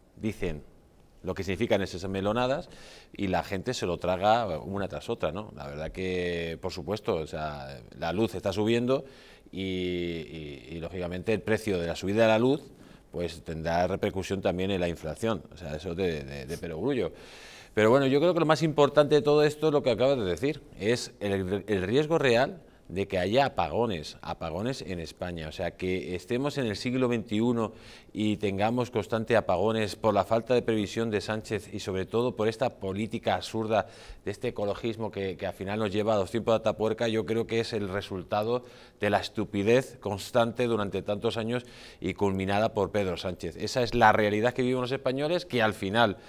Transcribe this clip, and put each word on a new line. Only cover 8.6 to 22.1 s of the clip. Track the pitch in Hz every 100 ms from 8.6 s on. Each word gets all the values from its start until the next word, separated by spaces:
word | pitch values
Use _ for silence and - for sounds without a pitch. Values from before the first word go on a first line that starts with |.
| 107 117 123 139 - - - - -
y, | 95
y, | 95 92 90 87 87 85 - 80 76 67 62
y, | 82
lógicamente, | 85 92 87 90 98
el | 104
precio | 104 107 104 90
de | 85
la | 82
subida | 92 107
de | 113
la | 110
luz, | 127 151 - - - - -
pues, | 82 85 82
tendrá | - 80 80 85 90
repercusión | 95 104 92 90 95
también | 95 87 95
en | 95
la | 87
inflación, | 78 78 76 113 95 -
o | 80
sea, | 80
eso | 76 92 85
de, | 87 76
de, | 69 69 65
de | 80
perogrullo. | 85 80 123 127 82 - - - - - -
Pero | 107 110
bueno, | 135 135
yo | 143
creo | 175
que | 170
lo | 156
más | 156
importante | 160 143 139 147 143 147
de |
todo | 143 147
esto | 147 151 156
es |
lo | 143
que | 127
acabas | 110 131 135
de |
decir, | 92 85 139 151 - -
es | 101 123 - -
el, | 101 98 90 101 -
el | 98
riesgo | 90 131 151